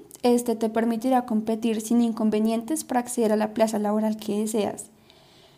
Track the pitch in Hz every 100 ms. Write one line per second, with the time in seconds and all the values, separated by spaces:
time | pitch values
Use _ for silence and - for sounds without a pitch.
0 | - - 247 240 240 220 226 226 226 226
1 | 262 254 247 220 214 226 233 214 220 240
2 | 233 220 220 214 220 226 226 311 - 254
3 | 240 - 220 214 214 214 220 220 208 214
4 | 220 214 - 208 214 220 202 - - _
5 | _ - - - -